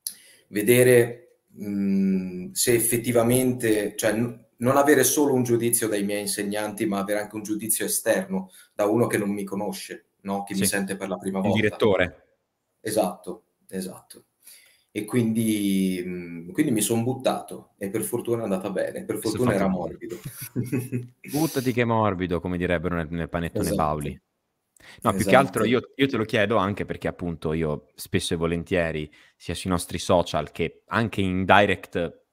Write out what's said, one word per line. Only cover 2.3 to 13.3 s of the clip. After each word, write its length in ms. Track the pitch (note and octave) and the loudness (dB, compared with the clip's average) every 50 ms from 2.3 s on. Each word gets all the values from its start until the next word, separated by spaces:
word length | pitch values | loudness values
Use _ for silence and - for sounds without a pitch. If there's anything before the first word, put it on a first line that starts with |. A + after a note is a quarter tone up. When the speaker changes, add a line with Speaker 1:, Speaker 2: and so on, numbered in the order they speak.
| F2+ F2+ F#2 F#2 | -8 -8 -10 -8
Speaker 1:
se 220 | - - - B2+ A#2+ | -4 0 2 2 2
effettivamente, 1200 | A#2 - - B2 A2+ - B2 A#2 A#2 A2+ A#2+ B2 C3 B2+ B2+ B2 A#2+ A#2 A2 G#2+ G#2 G#2 G2 - | 2 2 0 -2 -2 -2 2 2 4 4 4 4 4 2 0 0 0 0 0 2 0 0 -2 -4
cioè 180 | - A#2 G#2+ G#2 | -2 -2 0 0
n-, 320 | A2+ A#2+ A#2+ A#2+ - - _ _ | 0 -2 -2 -6 -10 -18 _ _
non 200 | - A#2 B2+ C#3 | -2 0 2 4
avere 260 | C#3+ C#3 D3 D3 C3 B2 | 6 6 6 6 6 6
solo 300 | - - D3+ D3 C#3 B2+ | 4 4 2 4 4 4
un 100 | B2+ B2 | 2 2
giudizio 440 | A#2+ A#2 A#2 A#2 A#2+ A#2+ - A2+ | 2 2 2 2 2 2 0 0
dai 160 | G#2+ G#2+ G2+ G2+ | 0 -2 -2 -2
miei 180 | G2+ G2+ G#2 | -2 -2 -4
insegnanti, 640 | G#2 G2+ - G#2+ G2+ G2+ G#2 G#2+ G#2+ G#2+ G2+ G2+ A2+ | -4 -4 -4 -4 -4 -4 -4 -4 -4 -4 -4 -4 -2
ma 140 | G2 G2 G2 | -2 -2 -2
avere 220 | G2 G#2 G#2 G#2 | -2 -2 -4 -4
anche 140 | G#2 G2+ A2 | -4 -6 -10
un 80 | A2 G2 | -10 -6
giudizio 420 | G#2+ G#2+ G2 A2+ A2 - - G#2 | -6 -6 -4 -2 -4 -2 -2 -2
esterno 680 | G2 - - - A2+ G#2 F#2+ F#2+ F#2+ F#2+ F#2+ F#2+ - - - - _ _ | -4 -4 -2 0 0 0 0 0 -2 -4 -6 -6 -8 -14 -20 -20 _ _
da 120 | - G#2 | 0 2
uno 220 | G#2 A2 A#2+ A#2 | 2 4 4 2
che 100 | - A2+ | 2 2
non 140 | G#2 G2+ G2+ | 0 0 -2
mi 120 | G2+ G2+ G2 | -2 -4 -6
conosce, 640 | F#2+ G2 G2 G#2 F#2+ F#2+ - - - F2 - _ _ _ _ | -6 -6 -6 -6 -6 -8 -8 -12 -14 -16 -16 _ _ _ _
no, 220 | - G2 G2 G2+ G2+ | -6 -6 -4 -4 -4
che 120 | G2+ G2 | -4 -2
mi 80 | F#2+ G#2 | -2 0
Speaker 2:
Sì. 20 | |
Speaker 1:
sente 300 | G2 G2+ G2+ F#2+ F#2+ G2 | 0 0 -2 -2 -4 -6
per 140 | G2 G2 F#2+ | -8 -6 -6
la 80 | G2+ | -6
prima 220 | G2 G2 G2 F#2+ F#2+ | -6 -6 -4 -2 0
Speaker 2:
Un 100 | F#2+ G#2+ | 0 2
Speaker 1:
volta. 0 | |
Speaker 2:
direttore. 560 | G#2+ A2 G#2+ G#2 - - B2 G#2+ F#2 F2+ F2+ E2+ - - _ _ _ _ _ _ _ _ _ _ _ _ | 2 2 2 0 0 2 2 2 4 2 2 0 -4 -10 _ _ _ _ _ _ _ _ _ _ _ _
Speaker 1:
Esatto, 640 | - A2 G#2+ G#2+ F#2+ F#2 F#2 - - F#2 | -10 -2 0 0 0 0 -2 -6 -12 -14